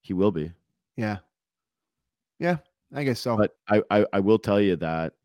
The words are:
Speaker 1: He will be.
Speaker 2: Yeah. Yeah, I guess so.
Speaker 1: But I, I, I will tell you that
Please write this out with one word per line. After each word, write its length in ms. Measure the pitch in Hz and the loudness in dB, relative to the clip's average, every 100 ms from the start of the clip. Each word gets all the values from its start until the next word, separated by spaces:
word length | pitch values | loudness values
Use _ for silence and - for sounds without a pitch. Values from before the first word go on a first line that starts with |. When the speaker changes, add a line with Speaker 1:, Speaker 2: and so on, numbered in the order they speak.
Speaker 1:
He 140 | - | -6
will 160 | 92 101 | 0 0
be. 220 | 85 78 87 _ _ _ - | 0 -8 -12 _ _ _ -8
Speaker 2:
Yeah. 220 | 107 101 _ _ _ _ _ _ _ _ _ _ _ _ | -8 -8 _ _ _ _ _ _ _ _ _ _ _ _
Yeah, 200 | 170 170 _ _ _ | -4 -4 _ _ _
I 80 | 139 | -6
guess 160 | 139 117 | -4 -2
so. 180 | 127 113 | -2 0
Speaker 1:
But 200 | 104 _ - | -2 _ 0
I, 140 | 107 - | 0 2
I, 160 | 107 104 | 2 2
I 80 | 98 | 0
will 180 | 98 110 | 2 2
tell 220 | - 101 | 2 2
you 160 | 101 87 | 2 0
that 380 | 80 80 80 _ | -2 -4 -6 _